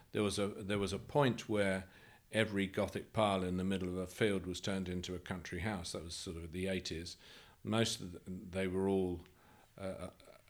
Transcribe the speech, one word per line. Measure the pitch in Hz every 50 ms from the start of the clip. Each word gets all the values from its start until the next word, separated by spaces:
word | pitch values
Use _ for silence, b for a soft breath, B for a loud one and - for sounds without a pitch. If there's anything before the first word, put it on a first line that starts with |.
| b b
there | - 107 104
was | 101 90 104
a, | 101 101
there | 101 - 107 95 104 101
was | 101 92
a | 98 95
point | - - - 147 143 127 104 - - -
where | 107 104 101 98 95 95 95 b b b b b b b b _
every | - 110 110 107 101 98 98 92
Gothic | - 107 101 92 - 98 - - -
pile | 110 107 101 98 95 92
in | 90 90 92
the | 92
middle | 95 98 92 92 90
of | 90 92
a | 92 90
field | - - 113 104 98 95 85
was | 90 87 -
turned | - 107 98 95 92 90
into | 90 90 87 - 92
a | 87
country | - - 95 90 78 - 113 107
house. | 98 110 104 90 87 -
That | - 98 78
was | 85 -
sort | - - 95 85 82
of | 82 82
the | 78 92 92 95
eighties. | 95 92 92 - 85 80 87 90 - B B B B B B B B B -
Most | 107 107 113 117 113 - -
of | 98 90 87
the, | - - - 92 92 104 92
they | 87 95 95 92
were | 90 95 95 98
all, | 98 95 92 90 87 85 82 b b b b b b b b b b -
uh, | 98 95 92 - 90 - - - - - - - _ _